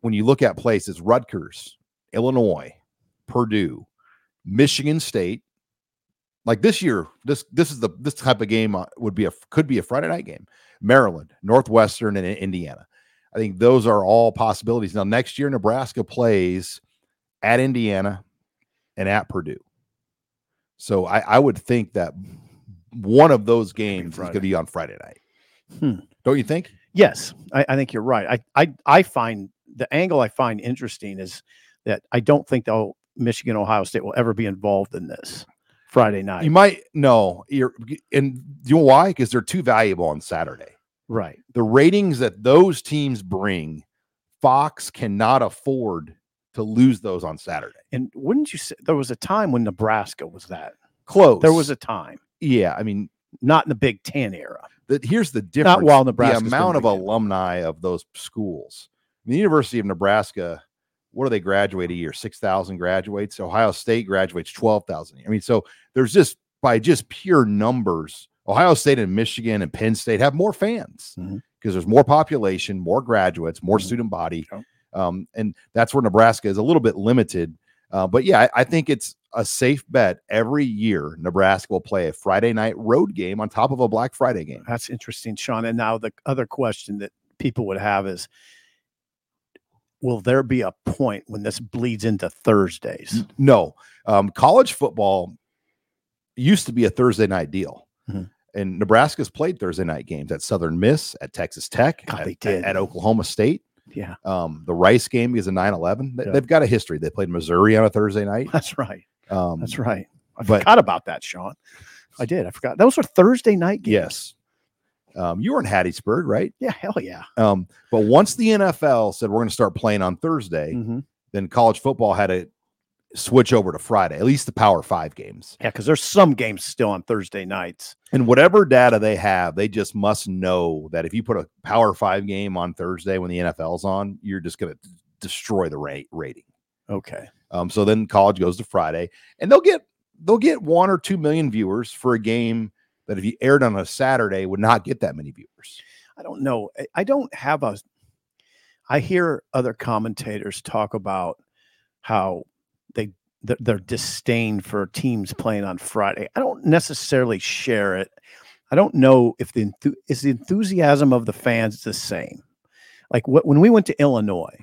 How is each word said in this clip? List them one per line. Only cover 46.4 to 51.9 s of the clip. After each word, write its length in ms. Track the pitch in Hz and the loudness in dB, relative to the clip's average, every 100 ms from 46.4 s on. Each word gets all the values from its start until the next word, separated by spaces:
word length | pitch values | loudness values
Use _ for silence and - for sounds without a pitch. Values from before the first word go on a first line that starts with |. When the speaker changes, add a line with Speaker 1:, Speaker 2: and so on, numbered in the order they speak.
| _ | _
Speaker 1:
to 100 | - | -10
lose 380 | 107 110 131 107 | -4 2 2 2
those 220 | 107 90 | -4 -8
on 140 | 82 78 | -8 -12
Saturday. 400 | - 78 57 - _ | -10 -10 -12 -18 _
Speaker 2:
And 200 | 127 127 - | -8 -8 -8
wouldn't 360 | 139 262 294 | -2 -2 -2
you 60 | 170 | -8
say 160 | - - | -14 -8
there 140 | - 151 | -2 -2
was 160 | 127 | -2
a 40 | 120 | -6
time 360 | - 202 196 | -2 -2 0
when 120 | 123 | 0
Nebraska 600 | 110 90 107 110 98 - 80 | -2 -2 0 0 -2 -10 -16
was 200 | 90 - | -18 -16
that? 280 | 87 76 - _ _ - | -16 -16 -20 _ _ 0
Speaker 1:
Close. 360 | 196 165 101 | 8 8 8
Speaker 2:
There 120 | 160 | 6
was 160 | 165 143 | 4 2
a 60 | 135 | -4
time. 440 | - | -8